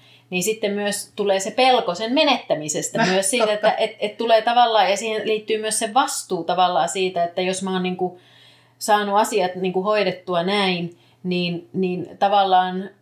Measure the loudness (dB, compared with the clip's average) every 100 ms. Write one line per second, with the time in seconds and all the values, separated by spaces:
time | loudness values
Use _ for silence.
0 | _ _ _ -4 -2 -2 -2 -2 -2 -4
1 | -8 -4 0 0 0 2 4 4 0 -4
2 | -2 2 2 0 0 -4 -2 -6 -4 0
3 | 0 2 0 0 0 2 0 0 -2 -4
4 | -8 -4 2 2 4 4 4 4 2 0
5 | -2 -4 -2 -4 -2 -4 -2 -4 0 0
6 | 0 -4 -6 -4 -2 2 2 2 0 -2
7 | -2 -2 -2 -2 -4 -4 -4 -4 -4 -4
8 | -6 -6 _ _ -20 _ _ _ 0 0
9 | 2 2 2 2 0 -2 -2 -2 0 0
10 | 0 -2 -4 -2 0 0 0 0 -4 -10
11 | _ _ -4 -2 -2 -4 -6 -4 -2 -2
12 | -8 -2 2 4 4 4 2 -2 -8 -14